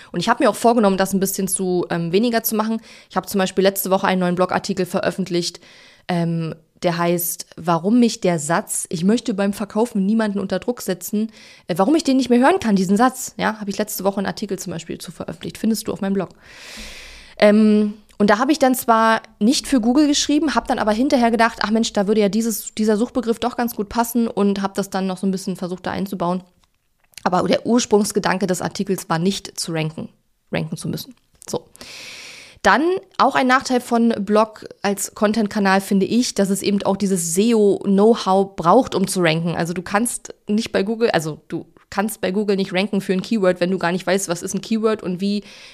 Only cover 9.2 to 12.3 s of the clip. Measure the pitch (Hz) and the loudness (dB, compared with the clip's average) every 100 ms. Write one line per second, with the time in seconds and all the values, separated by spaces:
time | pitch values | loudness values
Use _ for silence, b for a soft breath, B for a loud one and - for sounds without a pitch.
9.2 | 254 196 202 - 208 214 233 202 190 226 | 0 -2 -2 -4 -6 -2 -2 0 0 0
10.2 | 214 196 190 185 - 240 - 185 - 208 | 0 -2 -4 -4 -4 -6 -6 -6 -4 -4
11.2 | 220 B B B - 175 196 320 - 262 | -4 B B B -6 0 2 2 2 2
12.2 | 247 | 4